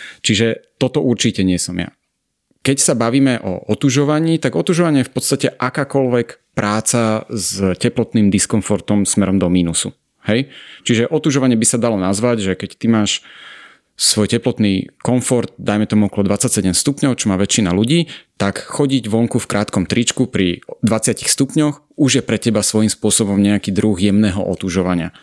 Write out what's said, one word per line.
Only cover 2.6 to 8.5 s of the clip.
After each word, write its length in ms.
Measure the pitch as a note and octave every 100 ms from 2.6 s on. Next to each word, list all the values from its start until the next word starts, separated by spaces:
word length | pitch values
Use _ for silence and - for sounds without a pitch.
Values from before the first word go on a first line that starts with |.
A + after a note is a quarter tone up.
| -
Keď 120 | C#3
sa 160 | - B2
bavíme 480 | A#2 C3+ C3+ A#2+ G2
o 160 | F2+ -
otužovaní, 720 | G#2+ C#3 B2+ C#3+ D3+ E3 D#3+
tak 160 | C3+ D#3+
otužovanie 480 | E3+ E3+ F3 C#3+ B2
je 40 |
v 0 |
podstate 340 | - - C#3 C3+
akákoľvek 1040 | - B2+ - C#3 C#3 C3 B2 A#2 - _ -
práca 720 | G#2 A2 - A#2+ A2+ A2 -
s 480 | A2+ F#2 F#2+ F#2+ F2
teplotným 560 | A#2+ - A2+ A#2 G#2
diskomfortom 720 | F#2+ -